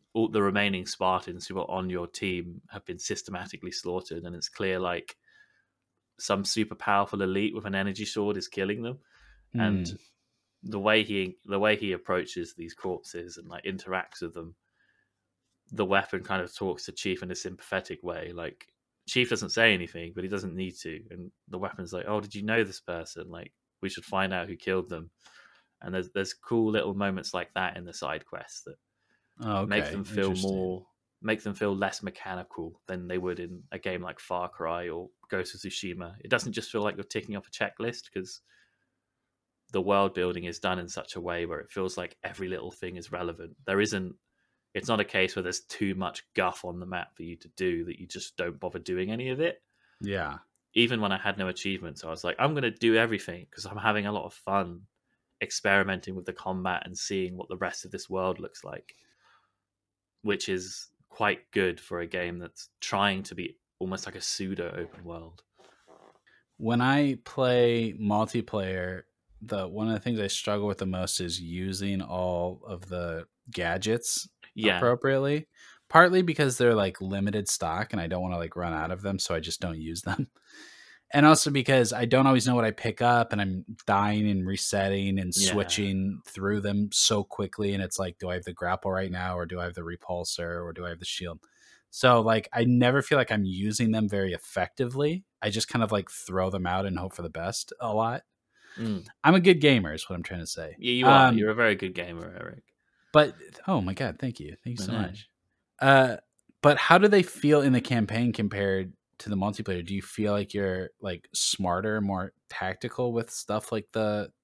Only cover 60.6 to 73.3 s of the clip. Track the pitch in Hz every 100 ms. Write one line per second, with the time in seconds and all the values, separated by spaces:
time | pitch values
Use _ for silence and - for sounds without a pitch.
60.6 | 92 - - _ _ - 104 - _ 104
61.6 | 92 85 - 87 87 90 87 87 87 -
62.6 | - - - 98 101 95 98 90 87 -
63.6 | _ - 92 95 - 95 - - 95 95
64.6 | 85 87 82 - 87 82 82 85 _ _
65.6 | - _ _ - - _ _ _ _ -
66.6 | 113 120 127 143 143 127 - - 127 123
67.6 | 120 117 113 95 104 104 110 120 101 107
68.6 | 95 92 90 92 - _ _ - 110 104
69.6 | 92 101 110 107 123 110 98 - - 104
70.6 | 104 95 95 92 90 - 87 85 85 87
71.6 | 95 92 98 95 - 92 90 87 90 90
72.6 | 107 92 92 90 87 82 82